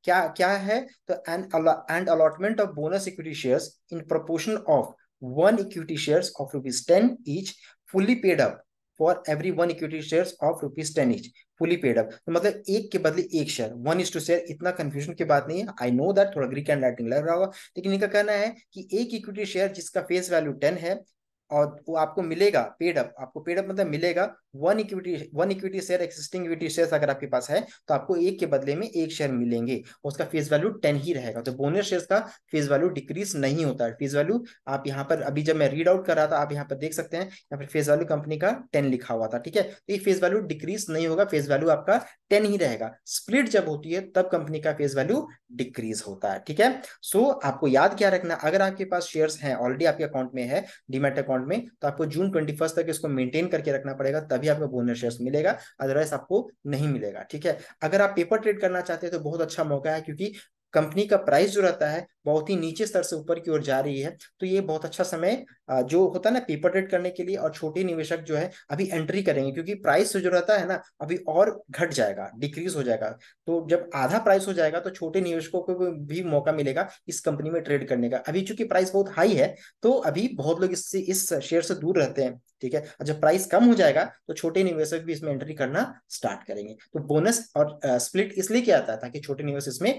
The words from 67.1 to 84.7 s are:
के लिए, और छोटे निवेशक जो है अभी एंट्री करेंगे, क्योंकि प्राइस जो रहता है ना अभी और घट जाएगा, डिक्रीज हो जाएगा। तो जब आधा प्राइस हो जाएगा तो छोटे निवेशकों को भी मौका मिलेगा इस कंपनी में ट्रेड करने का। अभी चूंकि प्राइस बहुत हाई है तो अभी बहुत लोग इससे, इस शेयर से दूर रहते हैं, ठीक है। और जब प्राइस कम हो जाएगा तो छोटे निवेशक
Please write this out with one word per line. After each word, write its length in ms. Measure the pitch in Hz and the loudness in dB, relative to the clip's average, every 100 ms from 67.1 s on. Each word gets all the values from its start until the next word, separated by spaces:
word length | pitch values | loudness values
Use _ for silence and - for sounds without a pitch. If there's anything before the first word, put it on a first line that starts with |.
के 120 | 180 | -4
लिए, 120 | 180 196 | -4 -2
और 160 | 156 | -2
छोटे 320 | 151 156 165 | -4 -6 -2
निवेशक 360 | 185 165 151 165 | -2 -2 -4 -6
जो 160 | 151 151 | -2 -2
है 140 | 180 - _ | -2 -8 _
अभी 180 | 147 190 | -4 -2
एंट्री 340 | 170 160 190 | -2 -2 0
करेंगे, 280 | 190 143 135 | 2 2 0
क्योंकि 220 | 165 165 202 | -4 -6 -2
प्राइस 400 | 196 147 220 196 | 2 4 4 0
जो 140 | 180 | 2
रहता 280 | 175 175 208 | 2 4 2
है 80 | 175 | 2
ना 120 | 180 - _ | -4 -6 _
अभी 160 | 151 180 - | -6 -4 2
और 340 | 160 214 - - | 4 4 2 -12
घट 220 | 135 170 | -2 -2
जाएगा, 380 | 135 104 98 98 110 | 2 0 0 -10 -6
डिक्रीज 400 | 143 147 180 156 | -6 -4 -6 -4
हो 60 | |
जाएगा। 260 | 123 110 110 117 - _ - | -2 0 -2 -8 -20 _ -2
तो 200 | 170 156 | -2 2
जब 180 | 170 - | 0 0
आधा 240 | 143 131 214 | -2 2 2
प्राइस 280 | 220 190 196 | 4 4 2
हो 40 | |
जाएगा 280 | 180 156 165 | 0 0 0
तो 100 | 151 | -6
छोटे 300 | - 165 185 | -6 -2 -2
निवेशकों 400 | 180 165 156 180 | 0 -4 -2 -4
को 280 | 180 180 180 156 | -2 -2 -2 -2
भी 180 | 143 160 | -8 -6
मौका 280 | 175 147 151 | 0 2 2
मिलेगा 360 | 156 139 139 180 - - | 0 0 0 -4 -8 -12
इस 120 | - | -4
कंपनी 300 | 170 147 151 | -2 -2 -2
में 100 | 165 | -4
ट्रेड 260 | 156 143 135 | 0 -2 0
करने 220 | 123 120 | 0 0
का। 60 | 123 | -2
अभी 240 | - 170 | -2 -4
चूंकि 220 | 190 220 | -4 -6
प्राइस 280 | 220 185 185 | 0 2 2
बहुत 180 | 196 196 | 2 0
हाई 240 | - 202 | 2 4
है 200 | 165 143 - - _ | 4 2 0 -20 _
तो 100 | 226 | 2
अभी 360 | 262 175 147 247 | 4 2 -2 -4
बहुत 260 | 143 139 170 | -2 -2 2
लोग 120 | 185 | 0
इससे, 260 | 180 - 190 | -2 -4 -4
इस 320 | 185 190 - | -2 -2 0
शेयर 280 | 170 - 165 | -2 2 0
से 120 | 160 | 2
दूर 240 | 190 151 185 | -2 0 2
रहते 220 | 139 - | 2 0
हैं, 160 | 127 123 _ _ | -2 -4 _ _
ठीक 120 | 127 | -4
है। 60 | 151 | -4
और 260 | 147 - 147 | -4 -8 -6
जब 140 | 151 | 2
प्राइस 260 | 151 185 - | 4 4 2
कम 180 | 185 | 6
हो 100 | 240 | 8
जाएगा 300 | 208 160 135 139 - - | 8 6 4 0 -6 -12
तो 60 | |
छोटे 300 | - 165 175 | -4 -2 2
निवेशक 360 | 190 | 0